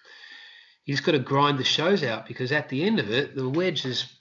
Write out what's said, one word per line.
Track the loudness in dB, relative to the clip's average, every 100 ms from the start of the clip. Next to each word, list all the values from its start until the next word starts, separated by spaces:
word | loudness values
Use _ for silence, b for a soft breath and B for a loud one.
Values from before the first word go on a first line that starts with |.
| B B B B B B B B -4
you |
just | -2 2
gotta | 2
grind | 2 2 4 2
the |
shows | 0 2 2 2
out, | 0 -4 -8
because | -6 -2
at | -2 -2
the | 0
end | 2 0
of | 0
it, | 0 -2 -2
the | -2
wedge | 0 0 -2 -4
is, | -4 -6 -10